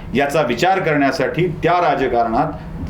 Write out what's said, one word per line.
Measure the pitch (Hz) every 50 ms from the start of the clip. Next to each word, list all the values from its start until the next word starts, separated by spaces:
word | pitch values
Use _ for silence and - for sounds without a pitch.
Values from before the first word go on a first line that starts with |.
| - - -
याचा | 123 139 139 - 160
विचार | 147 120 120 113 170 185 190 190
करण्यासाठी | 156 160 151 143 139 135 127 - 131 117 - 160 180 175
त्या | 151 - - 160 175
राजकारणात | 180 170 151 143 135 135 120 120 117 117 110 110 127 156 156 147 - - - - - - -